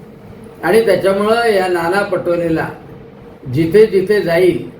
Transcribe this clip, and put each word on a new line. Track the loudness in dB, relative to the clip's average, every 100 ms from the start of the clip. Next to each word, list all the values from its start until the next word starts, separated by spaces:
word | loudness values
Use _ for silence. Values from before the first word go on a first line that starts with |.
| -20 -20 -20 -20 -20 -8
आणि | 2 2 4
त्याच्यामुळं | 2 2 0 0 0 2
या | 0 0
नाना | -2 0 -2
पटोलेला | -2 -4 -2 -2 -2 -2 -4 -10 -18 -20 -20 -20 -20 -18 -8
जिथे | -2 2 4 4
जिथे | 2 0 0
जाईल | 0 2 2 0 -6 -16